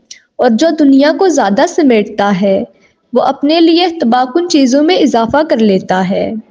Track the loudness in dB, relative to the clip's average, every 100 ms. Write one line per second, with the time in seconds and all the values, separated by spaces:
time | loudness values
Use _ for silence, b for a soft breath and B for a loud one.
0 | _ B B -2 0 2 0 2 2 4
1 | 2 2 0 0 0 0 0 0 0 2
2 | 0 -2 -2 0 0 -2 -4 b b b
3 | _ -2 -2 -2 -2 2 2 2 0 -2
4 | -2 0 0 -2 -2 0 2 2 2 0
5 | 0 0 0 -2 0 0 0 0 -2 -2
6 | -2 -4 -6 -8 -14